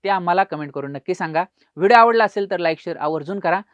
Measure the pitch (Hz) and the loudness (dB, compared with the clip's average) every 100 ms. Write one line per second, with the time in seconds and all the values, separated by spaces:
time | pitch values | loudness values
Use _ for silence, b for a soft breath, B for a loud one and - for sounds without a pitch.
0 | 196 196 175 180 196 151 147 139 139 139 | -2 -2 2 0 0 -4 -8 -8 -10 -10
1 | - 180 165 156 185 _ _ - 190 233 | -8 -6 -2 -4 -4 _ _ -2 4 6
2 | 233 226 214 - 196 185 170 156 - 165 | 6 4 0 -2 -4 -2 -2 -4 -8 -6
3 | 151 160 151 202 180 180 208 | -4 -4 -6 -6 -2 -2 -4